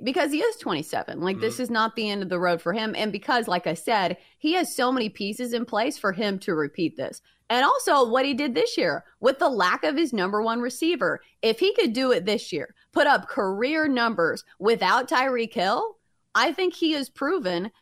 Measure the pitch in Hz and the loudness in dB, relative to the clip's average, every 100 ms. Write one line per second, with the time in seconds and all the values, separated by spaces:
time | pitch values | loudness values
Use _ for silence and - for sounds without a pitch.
0 | 220 269 285 294 453 440 - 160 156 113 | -4 -2 -2 0 -2 -4 -6 -6 -4 -6
1 | - - 180 190 220 214 247 226 226 233 | -6 -6 -4 -2 -4 -4 -4 0 -2 -2
2 | 214 202 185 180 180 170 170 214 220 - | -4 -4 -4 0 0 0 -2 -4 -4 -2
3 | 214 208 - 359 220 180 180 160 - 220 | -4 -4 -2 0 0 -2 -2 -4 0 0
4 | 175 175 _ _ 302 359 330 - 247 262 | 0 -4 _ _ -2 0 0 0 0 2
5 | 214 - 202 214 247 233 240 208 247 - | -2 -4 -6 -4 -4 -4 -2 -2 -2 -2
6 | 208 180 208 190 - 160 143 - 160 - | -4 0 -2 -2 -2 -2 -2 -2 -4 -2
7 | 131 - _ _ _ 240 285 523 466 294 | -8 -8 _ _ _ 2 4 2 4 4
8 | 240 254 277 247 285 233 466 - 170 143 | 4 4 2 0 0 2 0 2 0 0
9 | - _ 240 262 330 233 180 240 311 294 | -6 _ 0 2 2 2 2 2 0 0
10 | 320 226 185 208 226 226 240 - 330 330 | 0 0 0 0 0 -2 -4 -2 -2 0
11 | 180 147 - _ 226 220 381 440 330 220 | 0 -2 -8 _ -2 2 2 2 0 0
12 | 262 233 190 208 - 156 - _ _ 339 | 2 2 2 -2 -2 -8 -8 _ _ 2
13 | 294 233 - - 196 196 254 311 311 254 | 4 4 2 -2 -2 0 0 0 0 2
14 | 233 196 165 - - _ 202 226 185 226 | 0 2 0 0 -8 _ 2 2 4 2
15 | 247 254 269 247 226 214 185 240 440 - | 2 0 2 0 -2 -2 0 0 -2 -8
16 | _ _ _ 214 269 330 359 - 320 302 | _ _ _ 0 2 2 -2 0 0 0
17 | 262 - 277 381 190 175 208 - | -4 -4 -2 -2 -2 -4 -4 -10